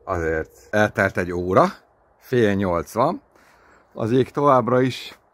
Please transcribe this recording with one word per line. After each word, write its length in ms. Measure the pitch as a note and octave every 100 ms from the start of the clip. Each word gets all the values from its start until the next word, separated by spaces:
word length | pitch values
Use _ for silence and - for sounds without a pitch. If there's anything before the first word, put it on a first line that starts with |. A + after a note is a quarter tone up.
azért 640 | - F2+ D#2+ D#2+ D#2 - -
eltelt 460 | G#2+ G#2+ - F#2+ -
egy 160 | F2
óra, 320 | F2 F2+ G2+ F3+ - _ _ _ _
fél 360 | - B2+ G#2+
nyolc 380 | G2 G2 E2+ D#2+
van, 300 | G#2+ C#3 A#3+ - _ _ _ _ _ _ -
az 140 | A2+
ég 200 | C3 A#2
továbbra 500 | - C#3+ C3 A2 B2+
is 380 | C3 - - - _